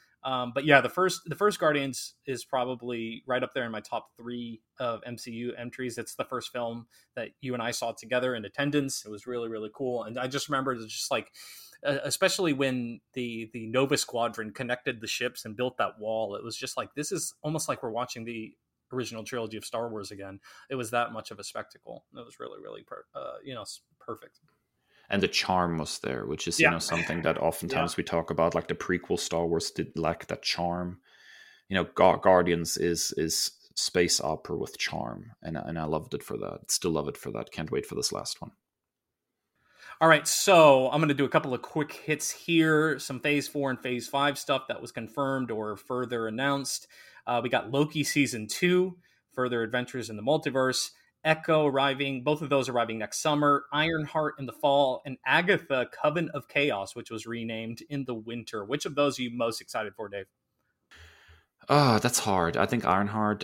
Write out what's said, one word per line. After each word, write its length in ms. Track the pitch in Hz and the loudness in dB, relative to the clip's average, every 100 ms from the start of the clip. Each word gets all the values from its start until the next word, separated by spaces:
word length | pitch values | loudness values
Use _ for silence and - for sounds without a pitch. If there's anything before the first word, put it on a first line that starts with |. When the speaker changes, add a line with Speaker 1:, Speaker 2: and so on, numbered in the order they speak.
| _ _ | _ _
Speaker 1:
Um, 280 | 131 127 123 | -4 -4 -2
but 120 | 123 147 | 0 8
yeah, 140 | 139 | 8
the 100 | - | 8
first, 320 | - 185 - 170 | 2 0 0 -6
the 100 | 147 | 0
first 240 | 208 - | 2 4
Guardians 540 | 160 147 139 123 - - - | 2 2 0 -6 -10 -12 -8
is 200 | 120 - | -8 -4
probably 800 | 131 123 123 120 120 113 113 - | -2 -2 -4 -6 -6 -6 -8 -2
right 180 | 127 | -2
up 100 | 123 | -2
there 120 | 135 117 | -4 -6
in 60 | |
my 100 | 107 | -6
top 280 | - 117 - - | -6 -8 -8 -14
three 460 | 117 120 120 113 _ - | -10 -10 -10 -12 _ -6
of 220 | 123 113 123 | -4 -4 -8
M 120 | 117 | -12
C 140 | 123 | -10
U 220 | 113 120 120 | -8 -8 -8
entries. 400 | 120 - 127 113 | -10 -8 -8 -6
It's 180 | 107 - | -8 -8
the 100 | 127 | -8
first 260 | 127 - | -8 -8
film 340 | 123 117 117 113 _ _ - | -6 -6 -8 -12 _ _ -10
that 140 | 110 - | -10 -10
you 120 | 131 | -6
and 100 | 123 | -4
I 80 | 113 | -4
saw 200 | 117 117 | -4 -4
together 440 | 113 113 127 127 120 | -6 -2 0 0 -2
in 100 | 101 | -6
attendance. 580 | - 143 143 135 - 107 | -4 0 0 0 -4 -10
It 40 | |
was 180 | 104 127 | -12 -6
really, 220 | 120 113 | -6 -4
really 220 | 110 107 | -6 -8
cool. 300 | - 127 120 | -6 -4 -4
And 140 | 110 120 | -4 -6
I 80 | 127 | -4
just 200 | 139 - | -4 -2
remember 260 | 135 131 | -2 -2
it 40 | 120 | -4
was 140 | 110 | -6
just 180 | - - | -8 -2
like, 220 | 123 - - - - - - 143 | -2 -4 -12 -20 -20 -20 -8 -4
uh, 140 | 139 | -2
especially 480 | - - 190 196 175 | -2 0 2 2 0
when 480 | 135 135 127 120 117 _ | 2 0 0 -4 -10 _
the, 360 | 131 120 113 110 | -8 -6 -8 -10
the 120 | 120 110 | -10 -4
Nova 280 | 123 139 143 | 0 2 2
Squadron 560 | - 117 117 110 107 | 0 -2 -2 -2 -8
connected 480 | 104 123 123 - 117 | -6 -4 -4 -4 -6
the 80 | 107 | -6
ships 380 | - 123 - 113 | -4 -4 -6 -10
and 100 | 101 | -4
built 220 | 127 - | -4 -2
that 200 | 101 110 | -4 -4
wall. 380 | 107 110 104 101 | -4 -2 -2 -4
It 80 | |
was 140 | 113 - | -10 -10
just 180 | 127 - | -8 -8
like, 180 | 104 | -8
this 200 | - 147 | -6 -4
is 200 | 175 - - | -4 -6 -6
almost 280 | 151 156 - | -4 -4 -4
like 120 | 127 | -4
we're 80 | 123 | -4
watching 360 | 110 120 120 113 | -4 -6 -8 -10
the 280 | 117 110 - _ _ _ | -10 -12 -16 _ _ _
original 320 | 127 113 113 | -6 -6 -8
trilogy 320 | 104 123 110 110 | -8 -6 -6 -8
of 80 | |
Star 260 | - 117 117 | -8 -6 -6
Wars 220 | 107 95 | -8 -10
again. 300 | 101 98 98 - - - | -12 -14 -16 -18 -20 -8
It 60 | 131 | -6
was 160 | 110 | -2
that 220 | 120 117 | 0 -2
much 180 | 110 - | -4 -12
of 80 | 104 | -14
a 40 | - | -12
spectacle. 580 | 110 - - - - _ | -12 -12 -14 -18 -18 _
It 120 | - 117 | -20 -18
was 120 | - | -14
really, 220 | 60 50 | -14 -14
really 220 | 52 53 | -14 -16
per-, 220 | - - - - | -16 -18 -14 -12
uh, 200 | - - | -10 -12
you 120 | 135 | -12
know, 80 | 123 | -12
s-, 180 | 98 - _ _ | -12 -16 _ _
perfect. 440 | - 110 117 _ _ _ _ _ _ _ - | -14 -14 -14 _ _ _ _ _ _ _ -4
Speaker 2:
And 140 | 101 | 2
the 60 | 92 | 2
charm 480 | - - 92 87 82 | 2 2 2 2 0
was 220 | 76 - | -4 -6
there, 260 | - 64 50 | -4 -4 -4
which 240 | 78 85 | -6 -2
is, 100 | 113 | 4
you 60 | 156 | 4
Speaker 1:
Yeah. 60 | |
Speaker 2:
know, 80 | 82 | 4
something 420 | - 82 82 85 | -2 -2 -2 0
that 160 | 82 78 | 0 2
oftentimes 560 | 80 - 85 82 82 | 0 0 -2 0 0
Speaker 1:
Yeah. 20 | - | -2
Speaker 2:
we 40 | |
talk 260 | 85 85 82 | -2 -2 0
about, 240 | 80 82 | 2 2
like, 140 | 82 - | 2 -2
the 80 | 82 | -6
prequel 420 | - 90 - 90 | -2 -2 0 -2
Star 300 | - 82 82 | 0 0 2
Wars 240 | 82 - | 0 -2
did 260 | - - 82 | -4 -6 -2
lack 300 | 80 82 - | -2 -2 -4
that 160 | - | -6
charm. 560 | - - 87 87 87 90 _ _ - - - - - | -4 -2 -2 -2 -4 -8 _ _ -20 -20 -20 -20 -4
You 60 | 95 | -2
know, 100 | 87 | 0
Gu-, 340 | - 90 - | 6 6 8
Guardians 540 | 98 92 87 85 82 - | 8 8 8 2 0 0
is, 380 | 87 85 - - | 0 0 -2 -2
is 360 | 80 - - - _ - | -2 0 -2 -6 _ -6
space 440 | - 92 87 - | 0 2 4 2
opera 380 | 78 78 - 80 | 0 -4 -4 -6
with 200 | - - | -6 -6
charm, 540 | - 80 58 50 - - | -6 -4 -6 -8 -14 -14
and, 140 | 82 80 | -8 -8
and 240 | - 82 | -6 -4
I 60 | 78 | -2
loved 280 | 78 76 | -2 -2
it 100 | 71 | -8
for 140 | - 55 | -6 -6
that. 300 | 50 50 - | -6 -8 -4
Still 220 | - 90 | -2 0
love 160 | 78 71 | 0 -2
it 100 | 69 | -6
for 140 | - | -8
that. 200 | 55 - | -8 -8
Can't 200 | - 78 | -8 -4
wait 140 | 69 - | -4 -4
for 100 | - | -4
this 160 | - | -2
last 300 | 50 - - | -2 -6 -8
one. 100 | - - _ _ _ _ _ _ _ _ _ _ _ _ - - | -12 -16 _ _ _ _ _ _ _ _ _ _ _ _ -16 4
Speaker 1:
All 60 | 165 | 8
right, 180 | 151 151 | 8 6
so 640 | - - 180 156 131 131 | 2 8 12 12 10 6
I'm 100 | 151 | 4
gonna 120 | 156 | 2
do 120 | 143 131 | 2 2
a 40 | |
couple 240 | 160 151 | 2 2
of 80 | 120 | -4
quick 300 | - 156 147 | -4 -4 -4
hits 400 | - - 147 - | -4 -4 -2 -4
here, 680 | - - 170 160 156 156 131 | -6 0 4 6 4 4 0
some 200 | - 127 | -6 -4
Phase 300 | 147 147 139 | 2 2 0
Four 200 | 147 139 | -2 -2
and 120 | 127 | -2
Phase 260 | 131 123 - | -4 -4 -2
Five 300 | 139 143 135 | 0 0 0
stuff 300 | - 135 - | -2 -2 -2
that 120 | - | -8
was 120 | 120 | -10
confirmed 580 | - 113 - 135 135 123 | -10 -8 -2 -2 0 -2
or 240 | 110 107 101 | -4 -6 -8
further 500 | - 127 120 120 110 | -6 -4 -2 -2 -4
announced. 600 | 110 139 139 127 - - - - - - | -2 0 0 -2 -8 -10 -20 -20 -12 -4
Uh, 140 | 120 | -2
we 60 | 117 | 2
got 220 | 131 - | 0 2
Loki 340 | 139 151 156 139 | 0 2 0 0
Season 420 | 147 127 117 107 | 2 2 0 -6
Two, 500 | - 180 180 185 180 _ _ _ | 0 4 4 4 -2 _ _ _
Further 280 | - 127 120 | -2 0 0
Adventures 480 | 113 123 120 127 110 | 0 -2 -4 -6 -8
in 60 | 107 | -4
the 80 | |
Multiverse, 680 | 110 151 151 131 131 127 - - _ _ 156 | 0 0 2 2 2 0 -4 -8 _ _ 0
Echo 400 | 156 165 156 151 | 2 4 4 4
arriving, 580 | 135 139 135 139 131 | 4 2 2 -2 -2
both 180 | 127 151 | 0 -2
of 80 | 147 | 2
those 200 | 139 127 | 2 2
arriving 280 | 120 113 113 | 0 0 -2
next 240 | 104 - | -6 -2
summer, 440 | 156 147 147 143 - | 2 4 6 4 2
Ironheart 600 | 147 160 160 147 160 151 - | 0 0 0 -2 -2 -2 -4
in 60 | 127 | -10
the 80 | |
fall, 480 | - 147 139 135 127 - | 0 4 6 4 2 -6
and 120 | 127 127 | -6 2
Agatha, 640 | 151 180 180 - 135 120 | 4 4 2 2 0 0
Coven 380 | - 151 160 160 | 0 0 0 -2
of 180 | 139 - | -6 -4
Chaos, 480 | 143 143 104 98 120 | 0 2 0 -4 -10
which 160 | - | -10
was 160 | 110 113 | -10 -8
renamed, 540 | 117 113 113 113 113 - | -8 -6 -6 -8 -10 -8
in 160 | 143 127 | -8 -6
the 100 | 117 | -8
winter. 480 | 113 117 110 110 | -8 -10 -8 -8
Which 220 | 101 143 185 | -4 -4 -2
of 100 | 143 | 0
those 240 | 143 127 | 2 0
are 40 | |
you 80 | 123 | -4
most 280 | 120 117 110 | -2 -2 -2
excited 360 | - 117 107 - | -6 -6 -6 -8
for, 100 | 104 | -10
Dave? 200 | 98 92 _ _ _ _ _ _ - - - - - _ _ - | -10 -12 _ _ _ _ _ _ -20 -20 -20 -20 -20 _ _ 4
Speaker 2:
Ah, 280 | 143 135 110 | 6 8 6
that's 160 | 120 - | 4 2
hard. 400 | 110 95 82 69 | 2 4 4 2
I 80 | 101 | 2
think 200 | 120 98 | 2 2
Ironheart 580 | 92 104 107 107 104 | 2 2 0 0 0